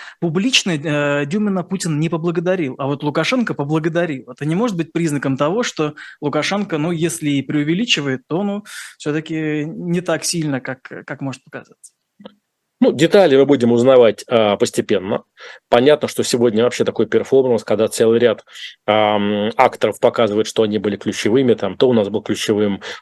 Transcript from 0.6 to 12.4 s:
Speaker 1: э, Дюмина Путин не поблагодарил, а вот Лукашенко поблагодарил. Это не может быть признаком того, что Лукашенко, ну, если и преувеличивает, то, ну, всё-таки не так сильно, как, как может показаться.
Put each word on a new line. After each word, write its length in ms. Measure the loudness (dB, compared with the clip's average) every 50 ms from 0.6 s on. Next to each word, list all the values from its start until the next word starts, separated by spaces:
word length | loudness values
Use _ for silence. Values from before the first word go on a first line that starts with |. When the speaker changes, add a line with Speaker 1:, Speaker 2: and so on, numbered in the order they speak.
| 0 -2
Speaker 1:
э, 540 | -4 -4 -2 -2 -2 -2 0 0 0 -2 -2 -2
Дюмина 360 | -2 -2 -2 -2 -2 -4 -4
Путин 360 | -4 -6 -6 -4 -4 -2 -2
не 100 | -2 -2
поблагодарил, 640 | -2 -4 -4 -4 -4 -2 -2 -2 -2 -2 -2 -4 -6 -6
а 80 | -4 -4
вот 160 | -4 -4 -4
Лукашенко 500 | -4 -2 -2 -2 0 0 -2 -2 -2 -4
поблагодарил. 760 | -6 -4 -2 -2 -2 -2 -2 -2 -2 -2 -4 -4 -8 -12 -14
Это 140 | -14 -8 -4
не 100 | -2 -2
может 220 | 0 -2 -2 -2 -4
быть 160 | -6 -6 -4
признаком 440 | -2 -2 -2 -2 -2 -2 -2 -2 0
того, 260 | 0 0 0 -2 -4
что 320 | -4 -4 -4 -4 -4 -6 -8 -16 -20 -12 -8
Лукашенко, 560 | -6 -4 -2 -2 -2 -2 -2 -4 -4 -4 -4 -4
ну, 140 | -2 -2
если 380 | -2 -2 -2 -4 -4 -4 -4 -4
и 100 | -2 -2 -2
преувеличивает, 760 | -2 -2 -2 -2 0 -2 -2 -2 -2 -2 -2 -2 -2 -4 -4 -6 -6
то, 160 | -4 -4 -2
ну, 200 | -2 -4 -6 -8 -12 -16 -16 -16 -18 -16 -10
всё-таки 640 | -6 -4 -4 -4 -4 -6 -6 -4 -4 -2 -4 -4 -4
не 360 | -6 -8 -8 -4 -2 -2 -2
так 240 | -2 -2 -2 -2 -2
сильно, 360 | -4 -4 -2 -2 -2 -4 -4
как, 180 | -6 -8 -10 -12 -12 -16 -16 -16 -14
как 160 | -12 -12 -8
может 220 | -8 -8 -8 -10 _
показаться. 500 | _ -18 -18 -18 _ -20 _ -20 -20 _ _ _ _ _ _ -20 -20 _ _